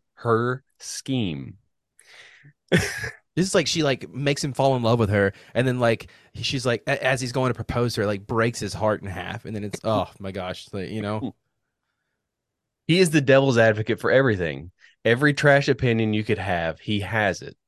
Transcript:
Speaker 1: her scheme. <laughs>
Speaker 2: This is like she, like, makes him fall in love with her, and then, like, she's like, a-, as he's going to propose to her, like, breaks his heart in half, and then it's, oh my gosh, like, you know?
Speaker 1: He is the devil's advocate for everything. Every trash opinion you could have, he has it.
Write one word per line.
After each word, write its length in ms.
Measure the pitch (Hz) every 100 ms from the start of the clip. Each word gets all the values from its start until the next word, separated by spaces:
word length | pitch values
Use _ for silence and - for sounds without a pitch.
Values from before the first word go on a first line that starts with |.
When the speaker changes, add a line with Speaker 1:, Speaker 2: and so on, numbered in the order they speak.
| _ -
Speaker 1:
her 480 | 120 113 120 131 _ _
scheme. 800 | - - - 131 98 71 65 - _ _ _ _ _ - - - - _ -
<laughs> 60 | - - - - - _ -
Speaker 2:
This 120 | 190
is 80 | 190
like 120 | 135
she, 160 | 165
like, 240 | 147 127 -
makes 280 | 104 143 147
him 100 | 147
fall 240 | 127 139 127
in 40 |
love 140 | 113 120
with 120 | 101
her, 240 | 101 98 - -
and 140 | - 131
then, 100 | 123
like, 300 | 117 113 - - _ -
she's 300 | - 139 123
like, 180 | 120 -
a-, 160 | 139
as 160 | 127 131
he's 140 | 127
going 160 | 131 127
to 40 |
propose 400 | 113 104 120 120 117
to 60 |
her, 60 | 104
like, 180 | 101 101
breaks 340 | 117 117 113
his 140 | 104
heart 280 | 87 107 104
in 60 | 98
half, 340 | 90 90 107
and 100 | -
then 120 | 107 104
it's, 140 | -
oh 260 | 107 107 87 -
my 120 | 98
gosh, 360 | 95 92 92 -
like, 180 | 101 87
you 120 | 110
know? 340 | 101 107 107 - _ _ _ _ _ _ _ _ _ _ _ _ _ _ -
Speaker 1:
He 120 | 175
is 100 | 180
the 100 | 156
devil's 380 | 135 139 139 117
advocate 420 | 113 104 110 107
for 100 | -
everything. 640 | 123 135 98 82 69 85 _ _ _
Every 300 | 113 120 147
trash 340 | 143 151 139 139
opinion 460 | 127 127 113 110
you 100 | 107
could 140 | 110 95
have, 420 | 98 87 82 78
he 220 | - 104
has 400 | 92 110 101 90
it. 160 | 69 -